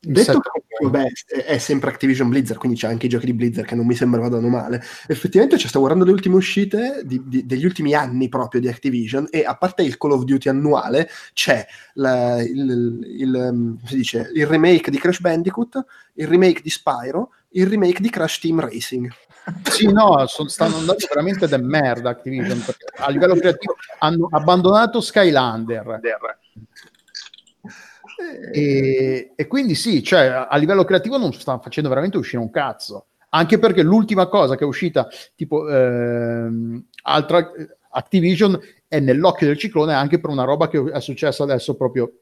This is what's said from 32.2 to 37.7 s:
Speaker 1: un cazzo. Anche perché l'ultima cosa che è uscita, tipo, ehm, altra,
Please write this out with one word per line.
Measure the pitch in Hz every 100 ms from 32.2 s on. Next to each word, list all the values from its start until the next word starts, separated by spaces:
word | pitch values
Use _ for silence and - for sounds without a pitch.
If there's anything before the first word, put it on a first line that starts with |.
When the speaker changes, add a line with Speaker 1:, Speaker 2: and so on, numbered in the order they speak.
| 117 123
Speaker 1:
un | 113
cazzo. | 156 139 - - 101 _ _ _
Anche | 156 165 214
perché | 220 180
l'ultima | 160 214 214 196 180
cosa | 202 143 131
che |
è | 147
uscita, | 123 175 151 117 - - _
tipo, | 160 156 151
ehm, | 139 127 120 120 120 117 117 117 117 113 117 - -
altra, | - 147 147 170 165 - 156